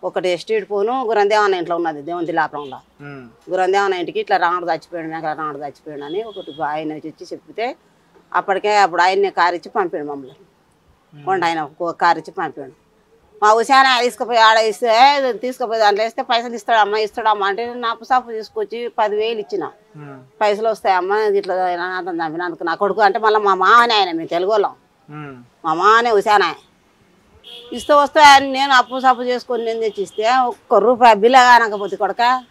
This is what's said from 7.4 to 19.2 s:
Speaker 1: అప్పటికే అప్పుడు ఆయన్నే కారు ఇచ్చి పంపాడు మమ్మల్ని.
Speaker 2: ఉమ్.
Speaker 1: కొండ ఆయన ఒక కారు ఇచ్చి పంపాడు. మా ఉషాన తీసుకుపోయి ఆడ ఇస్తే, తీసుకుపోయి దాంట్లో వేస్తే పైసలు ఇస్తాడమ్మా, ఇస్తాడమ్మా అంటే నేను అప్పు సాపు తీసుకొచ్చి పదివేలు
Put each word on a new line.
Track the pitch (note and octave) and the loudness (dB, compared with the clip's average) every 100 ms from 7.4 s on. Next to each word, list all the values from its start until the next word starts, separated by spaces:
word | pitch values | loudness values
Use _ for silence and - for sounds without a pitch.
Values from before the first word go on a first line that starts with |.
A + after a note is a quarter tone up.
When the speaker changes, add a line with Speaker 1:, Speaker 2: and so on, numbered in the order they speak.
| _ D3+ A#3 D4 _ _ _ _ _ | _ -8 -8 -8 _ _ _ _ _
Speaker 1:
అప్పటికే | - F3+ F#3+ G#3 G#3 | -6 -2 -2 0 2
అప్పుడు | F#3+ E3+ | 2 4
ఆయన్నే | F3 G3 G3 | 2 2 -2
కారు | F3+ F3 F3 | 0 0 -2
ఇచ్చి | - | -8
పంపాడు | A#3 F3+ E3 | -6 -4 -6
మమ్మల్ని. | D3 C#3+ C3 - _ _ _ _ _ _ _ | -10 -12 -14 -20 _ _ _ _ _ _ _
Speaker 2:
ఉమ్. | D3 D3 | -16 -4
Speaker 1:
కొండ | F#3+ E3+ | -2 -2
ఆయన | E3 D3+ D#3 | -2 -6 _
ఒక | F3 D#3+ | -8 0
కారు | F3 E3 | 0 0
ఇచ్చి | D#3+ | -4
పంపాడు. | F3 E3 B2+ - - _ _ _ _ _ _ | -8 -8 -8 -16 -18 _ _ _ _ _ _
మా | G#3+ | 2
ఉషాన | A3 A3+ C4+ C4+ B3 | 4 4 4 4 2
తీసుకుపోయి | A#3+ A#3+ A3+ A#3 | 0 -4 -2 4
ఆడ | A3 A3 | 6 4
ఇస్తే, | A3 G3+ A#3+ A3 C4+ C#4+ C4 | 2 -2 0 4 6 4 -2
తీసుకుపోయి | A#3 B3 B3+ A#3 A3+ | -4 -8 -6 -6 2
దాంట్లో | G#3+ G#3 | 2 2
వేస్తే | A3+ A3+ | -2 -4
పైసలు | B3 A#3 A#3 A#3 | -2 -2 -2 -10
ఇస్తాడమ్మా, | - A3+ G#3 G#3 | -2 2 2 0
ఇస్తాడమ్మా | G#3+ - A3 G#3 G3 | -4 -2 -2 0 -2
అంటే | G3 A#3+ | -4 -6
నేను | A#3+ A#3+ | -8 -8
అప్పు | A3+ | -8
సాపు | A#3 B3+ B3 | -2 -2 -2
తీసుకొచ్చి | A3 G#3 - G#3 A3+ A#3+ - | -12 -10 -8 -8 -8 -10 -2
పదివేలు | G#3+ G#3 | -2 0